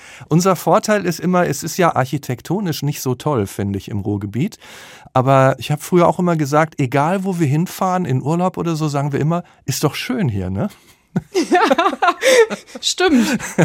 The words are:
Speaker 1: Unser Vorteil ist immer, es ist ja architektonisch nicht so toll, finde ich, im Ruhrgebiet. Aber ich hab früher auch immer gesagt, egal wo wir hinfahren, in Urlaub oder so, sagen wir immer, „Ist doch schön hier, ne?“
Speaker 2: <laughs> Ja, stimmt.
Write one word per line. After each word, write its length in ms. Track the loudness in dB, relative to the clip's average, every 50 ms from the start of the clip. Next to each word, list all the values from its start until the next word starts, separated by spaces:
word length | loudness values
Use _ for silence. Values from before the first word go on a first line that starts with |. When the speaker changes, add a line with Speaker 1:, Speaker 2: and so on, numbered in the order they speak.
| -20 -20 -20 -20 -6 0
Speaker 1:
Unser 280 | 0 2 4 2 2
Vorteil 500 | 2 2 2 2 2 2 2 -2 0 0
ist 140 | -2 -4 -4
immer, 260 | -2 0 0 2 0
es 160 | 0 -2 -6
ist 160 | -6 -8 -2 0
ja 180 | 0 2 2
architektonisch 880 | 0 -2 -2 -2 -6 -4 -6 -8 -8 -4 -4 -4 -2 -2 -2 -4 -2
nicht 220 | -4 -4 -4 -4 -4
so 100 | -4 -4
toll, 320 | -2 -2 -2 0 0 -2
finde 320 | -2 -4 -6 -4 -4 -4 -4
ich, 100 | -6 -6
im 120 | -8 -6
Ruhrgebiet. 580 | -4 -4 -4 -4 -4 -6 -4 -4 -4 -4 -6 -10 -20 -20 -20 -20 -20 -20 -20 -20 -20 -2 _
Aber 440 | 0 2 4 4 6 6 4 2 0
ich 100 | -2 -4
hab 140 | -4 -4 -4
früher 240 | 0 2 4 4 4
auch 100 | 2 2
immer 180 | 0 0 0
gesagt, 460 | 0 0 0 2 2 2 0 0 -4
egal 420 | -4 0 0 0 0 2 0 -2 -2
wo 140 | -4 -2 0
wir 80 | 0
hinfahren, 600 | 0 2 0 -2 -2 -4 -4 -2 -2 0 -2 -2
in 180 | -2 -2 -2 0
Urlaub 340 | 0 -2 0 0 -2 -2 -2
oder 180 | -4 -4 -2
so, 120 | -2 -2 -2
sagen 240 | -2 -2 -2 -2
wir 80 | -2 0
immer, 240 | 0 0 0 -2 -4 -8 _ _ _
„Ist 180 | -6 -6 -2 -2
doch 100 | -2 -2
schön 340 | -2 -6 -6 -4 -2 -2 -2
hier, 220 | -2 -2 -4 -4
ne?“ 200 | -4 -4 -4 -6 -6 -10 _ _ -20 _ _ _ _
Speaker 2:
<laughs> 380 | -6 -6 -2 -2 -2 0 2
Ja, 100 | 2 2 4 4 2 2 2 -2 0 0 0 0 0 2 2 4 6 6 6 4 2 -8 -12 -16 -16 -8
stimmt. 460 | -6 -6 -2 0 2 4 4 4 2 2 0 -4 -4 -6 0 2 4